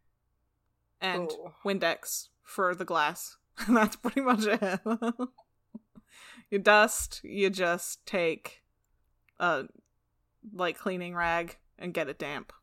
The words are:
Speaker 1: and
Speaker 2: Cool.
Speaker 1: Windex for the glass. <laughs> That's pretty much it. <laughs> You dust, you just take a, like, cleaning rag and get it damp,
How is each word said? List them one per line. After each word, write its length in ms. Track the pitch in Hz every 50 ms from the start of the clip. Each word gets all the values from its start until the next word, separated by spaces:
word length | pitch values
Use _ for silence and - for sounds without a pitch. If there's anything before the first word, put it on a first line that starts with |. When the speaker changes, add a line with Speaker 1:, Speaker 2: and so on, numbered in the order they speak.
| _ _ _ _ _ _ _ _ _ _ _ _ _ _ _ _ _ _ _ -
Speaker 1:
and 260 | 185 185 180 175 175 160
Speaker 2:
Cool. 240 | 156 - - 170 - - -
Speaker 1:
Windex 640 | 202 196 185 170 165 160 - - - - - - - _ _ _
for 300 | - - - 190 180 180
the 100 | 175 185
glass. 520 | 165 175 165 151 147 175 - - - - _ _ _ _
<laughs> 140 | - - 202
That's 260 | 247 226 214 - - -
pretty 240 | - 247 - 277
much 240 | 269 254 247 202 220
it. 340 | 208 208 220 208 190 180 190 -
<laughs> 40 | 220 233 220 240 233 233 - 247 254 _ _ - _ _ _ _ _ - 220 _ _ _ - _ _ - - - - - 247 - -
You 80 | 208 202
dust, 640 | 185 208 208 208 214 233 - - - - - - -
you 260 | - - 202 196 190
just 560 | 190 185 185 170 175 180 - - - - -
take 560 | - - 190 170 165 156 - - - - - _ _ _ _ _ _ _ _ _ _ _ _ _ _ _ -
a, 240 | 175 175 160 135 127 - - - _ _ _ _ _ _ _ _ _ _ _ _ - 220 208
like, 240 | 180 180 170 160 -
cleaning 380 | - 202 185 180 175 175 175
rag 420 | 175 170 170 165 170 170 170 - - _ _ _ -
and 140 | 175 180 165
get 140 | 175 156 135
it 120 | 139 -
damp, 340 | 156 143 147 135 - - - -